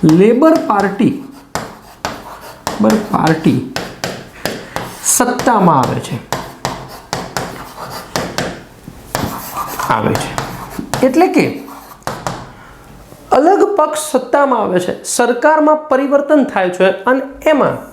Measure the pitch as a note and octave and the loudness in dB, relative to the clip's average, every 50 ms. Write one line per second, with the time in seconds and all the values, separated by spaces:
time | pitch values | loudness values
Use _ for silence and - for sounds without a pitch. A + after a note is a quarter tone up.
0 | - D#3+ D#3 E3+ F#3+ A3 A#3+ B3 D4+ D#4+ D#4+ - - - A3 G3+ G3 F#3+ - - | 6 6 6 8 6 6 6 6 6 6 4 4 2 0 0 0 0 0 0 2
1 | A#3 D3 - - - - - - - - _ - - - - - - - - - | 2 2 2 -2 -10 -16 -20 -20 -20 -10 _ -10 -10 -10 -16 -20 -20 -20 -20 -10
2 | - - - - - - - - - - - - - - - - G#3 G#3+ G#3+ G#3+ | -10 -10 -10 -10 -16 -18 -18 -18 -18 -20 -20 -10 -10 -10 -4 0 2 2 2 2
3 | - - G3 - - D#3 D#3+ D#3 - - B2+ B2+ B2+ - - - - - - - | -2 -2 -2 0 2 2 2 2 2 2 2 2 -2 -6 -8 -10 -10 -10 -12 -12
4 | - - - - - - - - - - - - - - - - - - - - | -10 -10 -10 -12 -16 -18 -20 -10 -10 -10 -10 -10 -14 -12 -12 -12 -12 -12 -14 -8
5 | - - - - B3 A#3+ B3 - - C4+ A#3+ G#3+ F#3 F3 D#3 C#3 A#2+ - B2+ B2+ | -4 -2 2 2 2 2 0 0 2 2 2 4 4 4 4 4 2 0 -2 -4
6 | - - - A#2 - - - - - - - - - - - - - - - - | -6 -6 -8 -8 -8 -8 -10 -10 -10 -14 -16 -8 -8 -8 -8 -8 -14 -16 -18 -20
7 | - - - - - - - - - - - - - - - - - - - - | -12 -12 -10 -10 -10 -8 -8 -8 -8 -8 -10 -14 -16 -16 -14 -14 -14 -12 -12 -14
8 | - - - - - - - - - - - - - - - - - - - - | -14 -8 -8 -8 -6 -6 -6 -6 -6 -6 -8 -12 -18 -20 -20 -20 -20 -20 -20 -20
9 | - - - - - - - - - - - - - - - - - - B2+ A2 | -20 -10 -8 -6 -6 -6 -8 -10 -12 -10 -8 -8 -8 -8 -6 -8 -2 -2 0 0
10 | A2 - - - - - - - - - - - - - - - - - - - | 0 0 -2 -2 -6 -8 -8 -8 -8 -8 -12 -14 -14 -12 -12 -12 -8 -8 -2 2
11 | - C4 B3+ D#4+ F4+ F#4+ F4+ - - C3 - - - - - - - - - - | 2 2 4 4 4 4 4 2 2 0 -2 -6 -12 -14 -18 -18 -20 -20 -20 -14
12 | - - - - - - - - - - - - - - - - - - - - | -12 -12 -12 -8 -8 -10 -10 -10 -12 -16 -18 -20 -20 -20 -20 -20 -20 -20 -20 -20
13 | - - - - - - - - C#4+ E4+ G4 F4 - - G4+ - D4+ D#4 D4+ - | -20 -20 -20 -20 -4 0 2 4 6 4 6 4 4 2 4 2 0 0 0 -6
14 | - - - B3+ B3+ - - C#4+ C#4+ C4+ B3 A3+ G3+ G3 F3+ F3+ F3+ F3+ - - | -6 -2 -2 -2 -2 2 2 2 2 2 2 0 0 0 0 0 0 -2 -6 -6
15 | - - - - A#3+ A3 B3 A#3+ - D4+ D#4 D#4 D4+ D4 D#4 D4+ D4+ - C4 C4 | -6 -8 0 0 2 2 2 4 4 4 4 6 4 4 2 2 2 0 0 0
16 | C#4 C4+ C#4+ C#4+ C#4+ C#4+ D#4 D4 B3+ - - G#3 F#3+ F3+ F3+ - F#3 F#3+ F#3 - | 2 2 2 2 2 4 4 4 4 2 0 0 0 0 2 2 2 2 2 2
17 | - - B3+ C4+ C4 - - - - D#4 D#4 C#4 G#3+ A#2 C3 B2 - - | 0 0 0 0 0 -6 -12 -2 2 2 4 4 2 0 0 -4 -10 -16